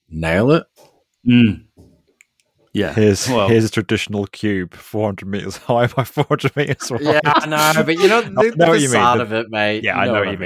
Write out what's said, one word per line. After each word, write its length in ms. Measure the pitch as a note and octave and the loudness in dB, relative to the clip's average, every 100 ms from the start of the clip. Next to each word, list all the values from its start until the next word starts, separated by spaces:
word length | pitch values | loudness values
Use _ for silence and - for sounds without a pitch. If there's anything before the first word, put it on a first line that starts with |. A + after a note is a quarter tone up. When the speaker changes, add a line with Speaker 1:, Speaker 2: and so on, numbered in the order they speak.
| _ | _
Speaker 1:
nail 420 | D#2+ D#2+ F2 A#2+ | -8 -2 0 2
it. 120 | D3+ - _ _ _ _ _ A#2+ | 0 -2 _ _ _ _ _ 2
Speaker 2:
Mm. 380 | A#2+ A#2 F2 - _ _ _ _ _ _ _ _ _ _ | 4 4 0 -10 _ _ _ _ _ _ _ _ _ _
Yeah. 200 | A2 G2 | -4 -2
Speaker 3:
Here's, 340 | A2 G#2+ G2 - | 2 4 2 0
Speaker 2:
Well 220 | A#2+ G2+ | 0 2
Speaker 3:
here's 160 | A#2 A2 | 2 2
a 40 | |
traditional 580 | - G2+ A2 - G#2 G2 | -2 -2 -4 -2 -6 -6
cube, 480 | - G#2+ G2 F2 - | -6 -4 -4 -6 -12
four 320 | - G#2+ G#2+ | -10 -4 -4
hundred 220 | G2 F#2+ | -4 -10
meters 280 | G2+ G2+ - | -10 -10 -10
<laughs> 0 | |
high 300 | - A#2+ A#2+ | -2 0 0
by 160 | - | -2
four 220 | B2 - C#3+ | -4 -4 -2
hundred 260 | D3+ C#3 - | -2 -4 -4
meters 360 | C#3+ C#3+ - | -4 -6 -8
wide. 100 | A#2+ | -6
Speaker 1:
Yeah, 180 | D3 D3+ D3+ | 0 0 2
I 220 | D3 D3+ | 0 0
know, 360 | D3+ D#3 D#3 | 0 2 2
but 140 | D3+ E3+ | 0 2
you 100 | F#3+ | 2
know, 120 | A3+ | 2
Speaker 3:
<laughs> 0 | |
I 20 | |
Speaker 1:
the, 80 | A3+ | 0
Speaker 3:
know 200 | - A3 | 0 0
Speaker 1:
the 160 | A#3 C4 | 2 2
Speaker 3:
what 60 | B3 | 4
you 80 | C#3 | 2
mean. 20 | |
Speaker 1:
facade 280 | A#2 A#2+ B2 | 2 2 2
Speaker 3:
The 40 | |
Speaker 1:
of 100 | A2+ | -2
it, 160 | A2 A2+ | -6 -6
mate. 340 | A2 G#2 G#2+ | -2 -2 -2
Speaker 3:
Yeah, 120 | G#2+ F#2 | -2 -2
Speaker 1:
You 60 | |
Speaker 3:
I 40 | G#2+ | 0
Speaker 1:
know 80 | |
Speaker 3:
know 60 | A2+ | 0
Speaker 1:
what 80 | G2 | -2
Speaker 3:
what 0 | |
Speaker 1:
I 40 | |
Speaker 3:
you 40 | F#2 | -4